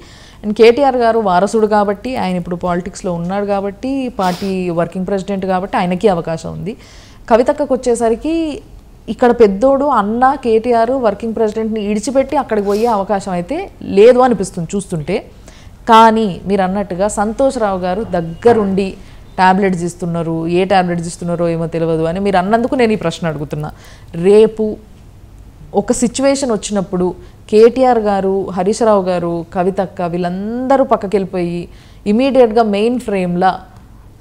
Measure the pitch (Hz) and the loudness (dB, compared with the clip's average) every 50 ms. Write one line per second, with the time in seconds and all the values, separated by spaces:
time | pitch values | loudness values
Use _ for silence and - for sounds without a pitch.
0 | - - - - - - - - - 208 208 233 220 233 233 285 285 269 247 254 | -12 -20 -20 -20 -20 -20 -20 -10 -8 -6 4 6 6 6 6 6 2 2 2 2
1 | 233 226 226 226 214 190 175 180 196 196 - 220 214 202 214 208 202 208 202 - | 2 2 2 2 0 2 2 2 2 2 2 0 2 2 2 2 2 0 -2 -4
2 | - 254 262 226 190 185 180 180 175 175 180 170 185 180 175 180 180 202 - - | -6 -8 -6 -4 -4 -2 -4 -4 -4 -6 -6 -4 -4 -2 -2 -2 -4 -8 -12 -8
3 | - 180 175 170 170 175 196 202 202 202 202 196 196 202 196 - - 262 277 269 | -6 -6 -6 -4 -4 -4 -4 -4 -2 -2 -2 -2 -2 -6 -8 -8 -6 -6 -4 -4
4 | 254 240 - - 190 180 175 175 196 196 190 185 180 175 165 170 170 170 - 190 | -4 -6 -4 -2 -2 -2 -2 -2 -4 -4 -4 -4 -4 -2 -2 -2 -2 -2 -4 -6
5 | 185 196 202 190 180 202 196 190 190 190 185 185 185 185 - 226 185 175 185 175 | -4 -2 -4 -4 -4 -4 -6 -4 -2 -2 -2 -2 -2 -2 -2 -2 0 0 -2 0
6 | 226 208 180 170 - 165 165 160 - 165 160 160 160 196 247 - - - - - | 2 2 2 0 -2 -6 -8 -8 -8 -10 -10 -10 -10 -10 -10 -12 -16 -20 -20 -20
7 | - - - - - - 240 220 262 302 294 294 294 247 262 254 254 247 233 226 | -20 -20 -20 -16 -2 0 2 2 4 2 0 -2 -2 -2 -2 -2 0 -2 -2 0
8 | 233 226 233 226 - 302 330 330 320 302 277 - - - - - - - - - | 0 -2 -2 -2 -2 -4 -2 -2 -2 -4 -6 -10 -14 -18 -20 -20 -20 -20 -20 -20
9 | - - 214 - 254 240 233 240 226 202 190 196 247 269 277 262 285 294 262 220 | -10 -10 -2 2 2 2 6 6 4 4 4 2 2 2 2 2 2 2 2 2
10 | 196 202 226 240 254 262 294 277 - 233 220 220 220 247 233 226 226 233 269 269 | 0 0 0 2 2 2 2 0 0 0 0 2 2 2 2 2 2 2 0 0
11 | 240 208 202 202 233 226 208 226 226 208 208 220 220 220 220 220 202 208 214 214 | 0 -2 -2 -2 -6 -6 -2 -2 -2 -2 -2 -4 -4 -4 -4 -4 -4 -2 -2 -2
12 | - 285 240 269 269 269 302 285 - - 220 202 196 202 202 214 226 240 220 196 | -4 0 0 0 0 0 -2 -4 -2 -2 -2 -2 0 0 -2 0 0 0 0 -2
13 | 190 196 208 196 - 196 180 175 175 - 277 359 392 - - - - - 190 196 | 0 -2 -4 -4 -4 -4 -6 -6 -6 -6 -6 -8 -8 -10 -14 -14 -10 -2 4 6
14 | 214 247 247 247 247 254 226 180 185 - - 185 165 - 202 202 185 - 185 156 | 8 8 8 6 4 4 2 0 -2 -6 -6 -8 -8 -4 -6 -6 -6 -4 -6 -6
15 | 143 175 190 262 - - - - - - - - - - - - - - 226 220 | -4 -4 -6 -6 -6 -10 -20 -20 -20 -20 -20 -20 -20 -20 -20 -8 2 6 6 8
16 | 226 226 220 220 220 190 165 - - 180 202 196 185 180 190 208 196 185 180 170 | 8 8 6 2 -2 -2 -4 -6 -4 -2 0 0 0 0 -2 -4 -4 -4 -4 -2
17 | 196 214 - 220 208 220 214 269 269 269 269 247 220 202 190 180 185 180 185 208 | -2 -2 -2 -2 -4 -4 0 0 0 0 2 0 -2 -2 -2 -2 -2 -2 -2 -4
18 | 226 180 185 175 165 165 170 - - 240 233 220 202 196 190 196 196 190 - - | -4 -4 -4 -4 -4 -4 -8 0 2 4 4 4 2 0 0 -2 -2 -4 -6 -12
19 | - - - - - - - - 185 185 190 190 202 190 180 165 175 175 175 - | -18 -20 -20 -20 -20 -12 -2 2 4 4 4 4 2 0 0 0 -4 -6 -6 -6
20 | 185 170 165 170 165 165 165 165 165 165 170 180 190 185 202 190 180 175 175 170 | -8 -6 -4 -4 -4 -4 -4 -4 -4 -2 0 0 2 2 2 2 2 2 -2 -4
21 | 165 170 - - 180 170 170 170 170 170 165 165 170 156 170 165 165 165 165 160 | -6 -8 -10 -8 -6 -6 -2 -2 0 -2 0 -2 -4 -4 -4 -2 -2 0 0 0
22 | 160 160 170 196 196 202 190 180 180 202 226 233 240 254 302 262 240 220 214 170 | 0 -2 -2 -2 -2 0 0 0 2 2 0 0 0 0 0 0 2 2 0 0
23 | 170 165 160 - 175 165 151 143 151 - 160 151 151 151 - - - - - - | -2 -4 -6 -4 -6 -6 -6 -6 -8 -8 -6 -8 -8 -10 -12 -16 -20 -20 -20 -20
24 | - - - 165 175 196 202 214 220 220 220 - 220 214 214 - - - - - | -20 -14 -8 0 2 4 6 6 6 4 2 -4 -4 -4 -6 -10 -14 -20 -20 -20
25 | - - - - - - - - - - - - - - - 202 196 - 240 - | -20 -20 -20 -20 -20 -20 -20 -20 -20 -20 -20 -20 -16 -4 -2 -2 0 0 0 0
26 | 247 233 247 262 269 277 277 277 285 247 220 196 - - 208 202 180 - 185 180 | 0 -2 -2 0 2 2 2 2 0 -2 -2 -4 -4 -4 -4 -4 -4 -2 -2 -2
27 | 180 180 170 - - - - - - - 214 214 226 240 233 262 262 254 240 226 | -2 -2 -4 -8 -16 -20 -20 -20 -8 2 4 6 6 6 6 4 2 2 2 2
28 | 208 208 202 196 190 190 190 196 - - 175 196 180 196 220 - 240 220 208 196 | 0 0 0 0 0 0 -2 -2 -4 -4 -4 -2 -2 -2 0 2 2 4 4 2
29 | 185 185 180 175 170 170 170 170 160 - - 190 175 196 185 202 185 - - - | 2 0 -2 -2 -2 -4 -4 -6 -8 -6 -4 -2 -2 -2 0 -2 -4 -6 -4 -6
30 | 175 170 170 175 175 175 180 190 202 220 233 247 262 254 269 262 269 - 233 202 | -6 -4 -4 -4 -4 -4 -4 -6 -6 -6 -6 -6 0 0 2 2 2 2 0 -2
31 | 208 190 214 196 190 180 190 180 175 175 170 175 170 - - - - - - - | -2 -2 -2 -2 -2 -2 -4 -4 -4 -4 -4 -6 -8 -10 -16 -20 -20 -20 -20 -8
32 | - 202 208 233 269 277 233 262 240 220 214 233 226 208 202 202 214 240 254 233 | -2 0 0 2 2 2 4 4 4 4 4 2 0 2 0 0 0 0 -2 -2
33 | - 220 202 190 180 175 175 175 190 185 - - - - - - - - - - | -4 -4 -2 -2 -2 -2 -2 0 0 0 0 -2 -10 -18 -20 -20 -20 -20 -20 -20
34 | - - - - | -20 -20 -20 -14